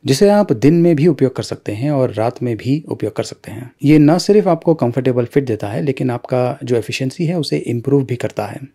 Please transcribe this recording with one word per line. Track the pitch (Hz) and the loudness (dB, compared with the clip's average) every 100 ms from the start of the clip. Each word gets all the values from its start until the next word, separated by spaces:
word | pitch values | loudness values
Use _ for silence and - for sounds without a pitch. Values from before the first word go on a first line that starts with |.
| 123 | -2
जिसे | 135 202 | 2 4
आप | 208 208 | 4 2
दिन | 123 139 | 2 4
में | 170 170 160 | 4 4 4
भी | 165 | 2
उपयोग | 139 131 - | 2 0 -2
कर | |
सकते | 110 - - | -8 -8 -8
हैं | 104 139 | -4 -2
और | 143 127 | 0 0
रात | 104 113 - | 0 -4 -2
में | 123 110 | -6 -4
भी | 117 147 - | -2 -2 -2
उपयोग | 110 107 - | -6 -6 -6
कर | |
सकते | 110 - - | -8 -10 -14
हैं। | 107 127 _ | -14 -14 _
ये | 139 151 | 4 6
ना | 147 175 | 6 4
सिर्फ | - 208 190 | 4 2 4
आपको | 165 - | 0 0
कंफर्टेबल | 160 123 123 131 123 120 | 0 0 0 0 0 0
फिट | - 131 | -2 -2
देता | 107 104 | -4 -4
है, | 120 | -4
लेकिन | 160 127 135 | -4 -2 -2
आपका | 120 - 127 123 135 | -4 -4 -2 -2 -4
जो | 127 120 | -2 -2
एफिशिएंसी | 107 131 131 - 165 | -2 -4 -6 -2 -2
है, | 180 | -2
उसे | 143 151 | -2 -4
इम्प्रूव | - 120 117 143 127 | -4 -6 0 0 0
भी | 123 | -4
करता | - - 104 | -6 -6 -8
है। | - 131 | -10 -16